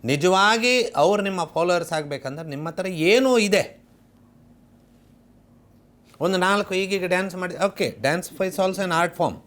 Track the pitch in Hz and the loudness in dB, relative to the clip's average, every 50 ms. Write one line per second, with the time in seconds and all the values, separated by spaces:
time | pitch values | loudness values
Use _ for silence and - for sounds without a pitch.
0 | - 117 143 143 151 185 185 190 196 208 226 233 233 247 254 247 226 - - 139 | 0 -2 -2 2 2 2 4 4 4 4 4 2 2 2 2 2 0 0 0 2
1 | 147 180 208 208 196 196 190 185 165 156 - - 175 175 175 175 165 - 165 156 | 2 4 2 2 -2 -2 -2 -4 -6 -4 -2 -2 0 2 0 0 0 -2 -4 -6
2 | 151 147 143 123 - 135 139 156 165 160 143 143 156 165 160 - 185 190 185 156 | -4 -6 -8 -8 -8 -10 -10 -10 -10 -10 -10 -8 -8 -8 -6 -6 -6 -6 -4 0
3 | 156 180 214 254 262 262 247 233 214 202 208 185 - - - - - _ _ _ | 4 4 6 6 6 4 4 4 4 4 2 2 0 -2 -10 -20 -20 _ _ _
4 | _ _ _ _ - _ _ _ - _ - _ _ _ - _ _ _ _ _ | _ _ _ _ -20 _ _ _ -20 _ -20 _ _ _ -20 _ _ _ _ _
5 | _ - - _ _ _ _ _ _ _ - _ _ _ _ _ _ _ _ _ | _ -20 -20 _ _ _ _ _ _ _ -20 _ _ _ _ _ _ _ _ _
6 | _ _ - _ 147 180 190 180 180 190 202 208 202 - 190 185 196 185 202 190 | _ _ -8 _ -2 0 0 2 2 2 2 0 0 -2 -2 -2 -2 -2 -2 -2
7 | 175 180 180 180 190 190 175 185 180 180 - 135 185 202 196 - 190 120 - - | 0 0 0 0 0 -4 -6 -8 -8 -8 -2 -2 -2 -2 0 -2 -4 -4 -4 -2
8 | 110 135 156 180 185 - - - 190 185 185 - 190 190 185 190 196 180 165 165 | -2 -2 -2 -2 -4 -10 -6 -4 -4 -4 -2 -2 -2 -2 0 -2 -4 0 0 0
9 | 175 170 - - 170 127 87 - - | 0 0 0 -2 -2 -2 -4 -8 -16